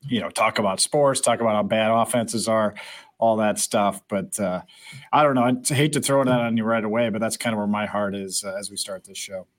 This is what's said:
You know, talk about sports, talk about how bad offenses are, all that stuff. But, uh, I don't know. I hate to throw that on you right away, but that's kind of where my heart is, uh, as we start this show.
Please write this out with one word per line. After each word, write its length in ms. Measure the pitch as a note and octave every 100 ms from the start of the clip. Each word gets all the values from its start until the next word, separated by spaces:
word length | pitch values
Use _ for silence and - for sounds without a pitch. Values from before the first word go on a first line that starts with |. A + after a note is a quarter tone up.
| C#3
You 140 | A#2+
know, 80 | F2
talk 300 | - A2 A2
about 200 | G#2 F#2+
sports, 400 | - D3+ C#3 C3
talk 220 | - A#2
about 120 | A#2
how 100 | G#2+
bad 280 | G2+ A2 A2
offenses 560 | A2+ A2+ B2 A2 A2+ G#2
are, 260 | A2 G#2+ - - - - _
all 180 | A2+ A2
that 240 | G#2+ G2+
stuff. 420 | - A2+ G2+ G2 _
But, 320 | G2+ F#2 -
uh, 220 | G2 F2+ - - - C#3 -
I 120 | C3
don't 120 | D3+ C3
know. 80 |
I 300 | B2 B2+ -
hate 180 | C3+ D3+
to 80 | C#3+
throw 240 | B2+ C#3
that 160 | C3 B2
on 160 | A#2 A2+
you 80 |
right 220 | A2 A2+ G#2+
away, 240 | A2 A#2+
but 100 | G#2+
that's 160 | A2 -
kind 180 | A#2+
of 40 | A2
where 100 | G#2
my 180 | G#2 G#2
heart 300 | G2+ G#2 G2
is, 300 | G2 F#2+ G2
uh, 100 | F#3+
as 140 | G3+
we 60 | G3
start 260 | - F#2+
this 140 | F#2+ F#2+
show. 280 | - F#2+ F2+